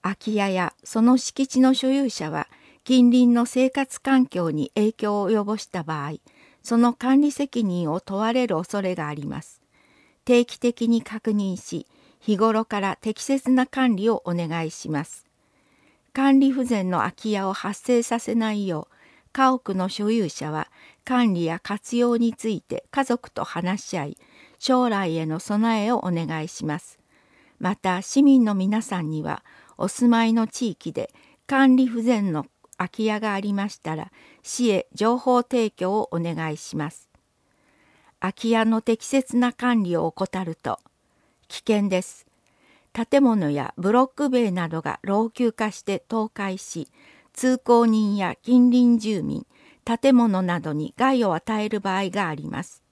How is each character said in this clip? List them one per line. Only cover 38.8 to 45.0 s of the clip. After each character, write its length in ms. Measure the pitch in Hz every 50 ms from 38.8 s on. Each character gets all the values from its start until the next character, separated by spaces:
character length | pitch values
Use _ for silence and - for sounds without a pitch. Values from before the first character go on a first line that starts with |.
適 260 | - - 226 220 - -
切 300 | - 269 262 - - 247
な 160 | 247 247 -
管 280 | _ - 247 240 226
理 140 | 196 175 175
を 120 | 165 160 165
怠 360 | - - 190 185 - 185 185
る 120 | 165 160
と、 240 | _ _ 123 104 - _ _ _ _ _ _ _ _ _ _ _ _ _ _
危 120 | - -
険 280 | _ - 226 208 202 202
で 140 | 185 180
す。 240 | 180 - - - _ _ _ _ _ _ _ _ _ _ _ _ _ _ _
建 300 | - 233 _ - 277 277
物 280 | 247 226 208 175 147
や 220 | 147 143 131 - - -
ブ 160 | 170 196 220
ロ 120 | 247 262
ッ 20 | 262
ク 200 | _ - 294 277
塀 220 | 262 247 240 208
な 160 | 180 180 175 160
ど 140 | 165 160
が 180 | 160 156 - -